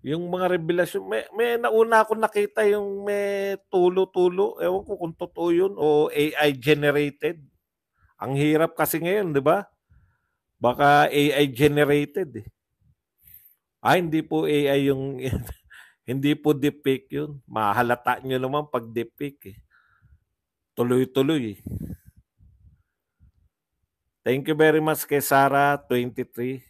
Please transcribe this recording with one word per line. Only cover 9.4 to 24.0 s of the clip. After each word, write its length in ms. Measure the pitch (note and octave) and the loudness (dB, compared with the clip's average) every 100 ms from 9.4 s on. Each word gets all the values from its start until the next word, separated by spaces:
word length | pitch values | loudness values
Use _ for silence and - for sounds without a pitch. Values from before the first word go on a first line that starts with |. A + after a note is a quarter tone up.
| C3+ | 2
ba? 240 | F#3 G3 _ _ _ _ _ _ _ _ _ | 0 -2 _ _ _ _ _ _ _ _ _
Baka 480 | A#2 B2 C#3+ D3 D3+ | -2 4 4 6 4
A 180 | C#3+ D3 C3+ | 2 2 2
I 80 | D3 | 0
generated 880 | B2 D3 D3 C#3+ D3 D3 G#3 E3 A#2 | 2 2 4 2 2 0 -6 -8 -10
eh. 60 | - _ _ _ _ _ _ _ _ _ _ _ _ _ | -18 _ _ _ _ _ _ _ _ _ _ _ _ _
Ah, 160 | A2+ | 0
hindi 320 | E3 E3+ D#3+ D#3 | 2 2 -4 -2
po 240 | D#3 D#3+ | -2 0
A 80 | D3 C#3+ | 0 2
I 160 | C#3 C#3 | 2 0
yung, 320 | C3+ C3+ C3 B2+ - A#2+ - | -2 -6 -8 -6 -6 -8 -18
<laughs> 480 | _ - - _ - | _ -20 -20 _ -8
hindi 240 | C3+ C#3 | -2 0
po 240 | D3 D3 C#3+ | 0 0 0
deepfake 560 | C#3+ C#3+ C#3 C3 _ | -2 -2 -4 -4 _
yun. 240 | C#3+ D3+ C#3+ _ | -10 -10 -12 _
Mahalata 720 | A2 G#2 G#2 A#2+ A#2+ - A#2+ C3 | -2 0 2 0 0 -2 -4 -4
nyo 160 | B2+ | -4
naman 240 | C3 D3 D3 | -2 -4 -4
pag 160 | B2 A2+ | -8 -6
deepfake 640 | A2+ A#2 _ C#3+ C#3 G2 | -8 -8 _ -12 _ -20
eh. 40 | F#2+ _ _ _ _ _ _ _ _ _ _ _ | -20 _ _ _ _ _ _ _ _ _ _ _
Tuloy-tuloy 840 | - B2 B2+ B2+ C3+ C3+ D#3+ A2+ G2 | -6 0 0 0 0 0 0 -4 -10
eh. 20 | - - - - - _ _ _ _ _ - _ _ _ _ _ _ _ _ _ _ _ _ _ | -12 -12 -12 -14 -18 _ _ _ _ _ -20 _ _ _ _ _ _ _ _ _ _ _ _ _